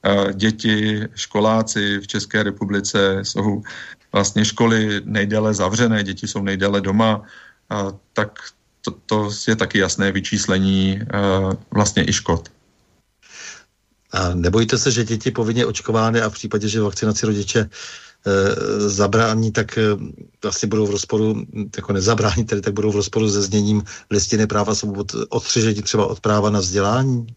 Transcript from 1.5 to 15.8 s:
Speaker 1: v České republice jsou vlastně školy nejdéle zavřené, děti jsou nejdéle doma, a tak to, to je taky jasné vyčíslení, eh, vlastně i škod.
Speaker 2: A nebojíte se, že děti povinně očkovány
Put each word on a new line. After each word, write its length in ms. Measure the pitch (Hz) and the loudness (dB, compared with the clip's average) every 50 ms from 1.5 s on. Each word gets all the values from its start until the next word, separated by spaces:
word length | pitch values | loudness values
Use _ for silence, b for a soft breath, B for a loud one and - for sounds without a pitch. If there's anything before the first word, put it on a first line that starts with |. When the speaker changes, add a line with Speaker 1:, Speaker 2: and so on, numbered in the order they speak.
| 110 113 110 110 - 110 101 101 101 101 | 4 2 0 0 -2 -2 -2 -2 -2 -4
Speaker 1:
v 60 | 98 | -4
České 360 | 101 - 104 98 - - 107 | -6 -6 -6 -6 -2 0 0
republice 800 | 107 101 98 - 101 95 101 101 98 - - 104 98 98 95 98 | 0 0 -2 -4 -4 -2 -2 -2 -2 0 2 2 2 4 2 0
jsou 400 | 98 - - 98 98 107 101 107 104 B B B B B B B _ _ | -4 -4 -4 -2 0 0 -2 -2 -6 B B B B B B B _ _
vlastně 320 | - 104 101 - - 107 107 | 0 0 0 2 2 2 2
školy 560 | 107 - - 120 113 113 110 107 107 104 101 - | 2 2 2 4 4 4 4 2 0 -2 -4 -4
nejdéle 500 | - 104 104 101 101 107 107 107 107 107 | -2 -2 0 0 2 2 2 2 2 2
zavřené, 500 | 98 92 92 101 113 123 117 110 107 101 | 2 0 0 2 2 2 2 2 2 0
děti 240 | 98 95 - - 101 | -2 -4 -6 -6 -6
jsou 140 | - 107 | -6 -4
nejdéle 380 | 98 98 98 95 98 101 101 101 | -2 -2 -2 0 0 0 0 0
doma, 420 | 95 98 98 107 113 110 107 104 107 B B B B B B B _ _ | 0 2 2 4 4 4 2 0 -2 B B B B B B B _ _
a 220 | 110 104 101 98 98 98 _ _ | -6 -4 -4 -6 -8 -10 _ _
tak 280 | _ - 104 104 - - - - _ _ _ _ _ _ | _ -4 -4 -4 -6 -16 -20 -20 _ _ _ _ _ _
to, 100 | _ - - - _ | _ -10 -10 -8 _
to 240 | - 113 107 104 104 104 - - - | -2 0 0 0 -2 -4 -4 0 0
je 80 | 110 | 0
taky 220 | 110 98 90 - 101 | 0 0 0 2 2
jasné 340 | 95 92 - - 98 98 | 2 2 2 0 0 0
vyčíslení, 840 | 92 98 95 - - 101 - - 95 95 95 95 95 95 95 95 95 | 0 -2 -4 -2 -2 -2 0 2 2 2 4 4 4 4 2 2 0
eh, 100 | 101 113 110 - 101 101 98 95 95 98 95 98 - - _ | -2 -4 -4 -2 0 2 2 2 2 2 0 -2 -4 -6 _
vlastně 380 | - 104 104 98 - - - - | 0 0 0 2 2 0 0 2
i 40 | |
škod. 360 | - - - - 85 80 - - _ _ _ _ _ _ _ _ _ _ _ _ _ _ B B B B B B B B B B _ _ _ _ _ _ _ _ | 0 -2 0 0 -2 -2 -2 -10 _ _ _ _ _ _ _ _ _ _ _ _ _ _ B B B B B B B B B B _ _ _ _ _ _ _ _
Speaker 2:
A 220 | - 95 95 90 90 | -4 -2 -2 0 0
nebojíte 440 | 90 85 87 92 113 117 110 - 117 | 2 2 4 4 4 4 4 2 2
se, 120 | - 143 | 2 2
že 140 | 120 117 113 | 2 2 0
děti 260 | 104 117 107 - 127 | 0 -2 -2 -2 -2
povinně 360 | - - 113 107 117 120 120 | -2 0 -2 0 2 0 0
očkovány 540 | 110 107 - | 0 -2 -6